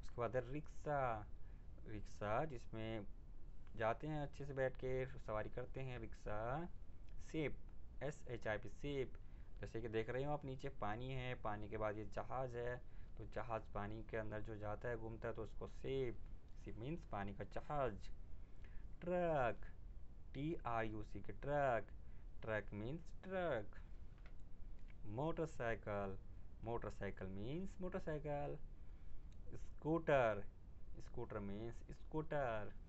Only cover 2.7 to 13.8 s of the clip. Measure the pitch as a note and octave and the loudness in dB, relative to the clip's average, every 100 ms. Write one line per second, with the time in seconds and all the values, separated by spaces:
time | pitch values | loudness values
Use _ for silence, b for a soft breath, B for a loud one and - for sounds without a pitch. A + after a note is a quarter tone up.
2.7 | A2+ A2 A2 G2+ - - - - - - | -2 -2 -2 -4 -6 -6 -6 -4 -4 -4
3.7 | - A2+ A#2 D3+ D3+ C#3+ - C#3 C3+ C3 | 2 4 4 0 0 -2 -2 -2 2 2
4.7 | C3 C3 C3 C3 - - G#2+ G#2+ A2 B2 | 2 2 2 2 -2 0 0 0 -2 -2
5.7 | - C3 B2 A2 - - G#2 A2+ C#3 F3 | -2 -2 -2 -4 -4 0 2 2 2 0
6.7 | - - - - - - D#3+ C#3+ - - | -2 -4 -4 -4 -2 0 2 2 2 -2
7.7 | - - - C3 D3+ - A#2+ A2+ G#2 G#2+ | -4 -4 -2 -2 -2 -4 0 2 2 0
8.7 | - C#3+ C#3+ A#2+ - B B B B G2+ | -2 0 2 0 -2 B B B B -2
9.7 | A2+ A#2 A2 A2 B2 C#3+ D3 C#3 C3 C#3 | 0 2 2 2 0 2 2 0 -2 -2
10.7 | - G#2 A2 B2+ C3+ B2+ A#2+ A2 G#2 G#2 | 0 0 0 0 0 0 0 0 0 0
11.7 | A2 G#2+ G#2 G#2 - G#2 A#2+ C3+ A#2+ A#2+ | 2 2 2 0 -2 0 0 0 0 0
12.7 | B2 B B B - G#2+ - A2 A2 - | -2 B B B -4 -2 -2 0 0 0
13.7 | G#2 | 0